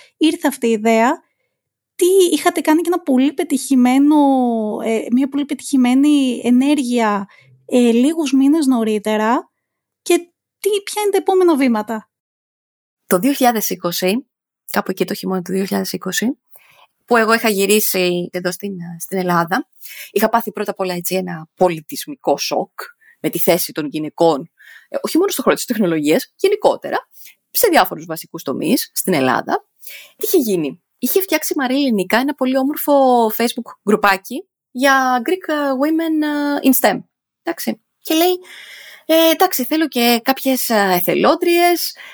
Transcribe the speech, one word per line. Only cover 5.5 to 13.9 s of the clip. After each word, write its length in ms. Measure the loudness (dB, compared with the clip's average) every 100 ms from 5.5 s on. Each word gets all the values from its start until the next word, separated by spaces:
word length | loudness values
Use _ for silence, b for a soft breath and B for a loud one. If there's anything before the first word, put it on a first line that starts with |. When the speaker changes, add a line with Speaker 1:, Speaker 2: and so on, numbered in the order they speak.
| -8 -2 0 2 4 4 4 2 0
Speaker 1:
ενέργεια, 840 | 2 4 4 2 0 0 0 0 -6 b b _ -2
ε, 120 | 2
λίγους 540 | 4 4 2 0 0
μήνες 340 | 2 4 4 2
νωρίτερα 840 | 2 0 -2 -2 0 2 0 -2 _ _ _ _ _
και 140 | 0 0 -2 _ _ _
τι, 80 | -2 -2
ποια 180 | -4 -4
είναι 80 | -2
τα 60 | 0
επόμενα 400 | 2 2 4 4
βήματα; 540 | 2 0 -4 -10 -12 _ _ _ _ _ _ _ _ _ -2
Speaker 2:
Το 120 | 0
δύο 140 | 2
χιλιάδες 380 | 2 2 0 -4
είκοσι, 560 | -6 -6